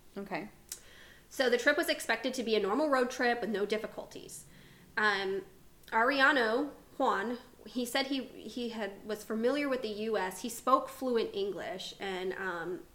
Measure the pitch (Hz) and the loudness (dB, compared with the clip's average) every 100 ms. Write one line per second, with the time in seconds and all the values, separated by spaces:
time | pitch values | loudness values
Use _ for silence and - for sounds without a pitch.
0 | - 202 196 165 208 - - - - - | -16 -12 -6 -6 -8 -14 -16 -16 -16 -20
1 | - - - - 254 240 294 294 339 302 | -20 -20 -6 0 2 4 4 2 2 0
2 | - 220 262 254 226 214 196 233 311 262 | -2 -2 -2 -2 0 2 2 2 4 4
3 | 247 - 247 240 226 196 202 214 214 - | 2 2 0 2 0 -2 0 -2 -4 -10
4 | - - - - - - - - - - | -14 -14 -14 -16 -18 -20 -20 -20 -8 2
5 | 214 196 196 381 - - - - - 220 | 4 4 0 -2 -6 -14 -20 -20 -2 4
6 | 240 277 277 294 220 240 294 - - - | 4 6 6 6 4 2 0 -6 -10 0
7 | 254 190 220 233 - - 220 247 240 269 | 2 2 0 -6 -10 -20 -8 -4 -2 0
8 | 269 269 233 - 220 247 240 220 196 - | 0 -2 -4 -10 -10 -6 -6 -4 -6 -6
9 | 214 214 - 220 240 285 285 254 220 208 | -8 -8 -4 0 2 2 0 0 -2 -4
10 | 220 208 190 190 240 - - 254 262 - | -2 0 -2 -4 -8 -4 4 4 2 -4
11 | 254 233 - 202 202 175 110 185 - - | 0 2 0 -2 -4 -4 -6 -8 -10 -8
12 | 196 185 185 - 190 170 165 185 - | -6 -4 -4 -4 -4 -4 -6 -8 -12